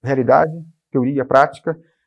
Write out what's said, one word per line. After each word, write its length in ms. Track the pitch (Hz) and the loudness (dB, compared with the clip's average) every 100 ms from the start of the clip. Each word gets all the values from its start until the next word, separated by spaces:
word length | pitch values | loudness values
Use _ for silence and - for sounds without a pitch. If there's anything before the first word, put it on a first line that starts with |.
realidade, 480 | 127 131 120 139 160 165 160 _ _ | -4 -2 2 2 2 -6 -18 _ _
teoria, 320 | 139 127 139 | -4 -4 -4
prática, 540 | 131 135 147 - - 160 _ _ | 0 2 2 -2 -10 -10 _ _